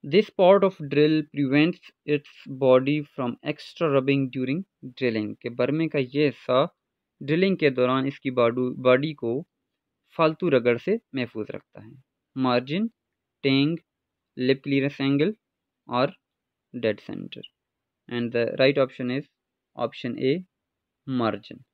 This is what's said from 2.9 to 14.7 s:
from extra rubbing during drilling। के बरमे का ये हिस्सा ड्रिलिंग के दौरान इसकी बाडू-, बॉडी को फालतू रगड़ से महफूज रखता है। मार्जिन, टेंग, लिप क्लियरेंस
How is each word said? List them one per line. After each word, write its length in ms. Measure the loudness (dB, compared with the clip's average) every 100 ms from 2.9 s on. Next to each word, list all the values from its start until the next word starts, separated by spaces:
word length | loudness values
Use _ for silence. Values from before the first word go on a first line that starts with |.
| -2 -4 -6
from 200 | -6 -6
extra 460 | -8 -8 -12 -4 0
rubbing 400 | 2 2 0 0 -4
during 260 | -4 -4 -8 _ -18
drilling। 500 | -4 -2 -2 -4 -8
के 80 | -12
बरमे 380 | -4 -2 0 -2
का 120 | -2
ये 260 | -2 0 0
हिस्सा 480 | -2 -2 0 0 _ _ _ _ _
ड्रिलिंग 340 | -4 0 0 2
के 120 | 0
दौरान 380 | 2 0 0 -2
इसकी 240 | -6 -4
बाडू-, 440 | 0 0 2 -4 0
बॉडी 380 | 2 4 2
को 340 | -6 -6 -6 -8 _ _ _ _ _ _ 0
फालतू 320 | 0 2 0
रगड़ 280 | 2 2 0
से 220 | 0 -4 _ -8
महफूज 320 | -6 -8 -10
रखता 300 | -12 _ -20 -20
है। 180 | -20 _ _ _ -2
मार्जिन, 500 | 0 0 -2 -4 -4 _ _ _ _ _
टेंग, 340 | 0 2 2 -2 _ _ _ _ _ -4
लिप 240 | 0 0
क्लियरेंस 380 | 0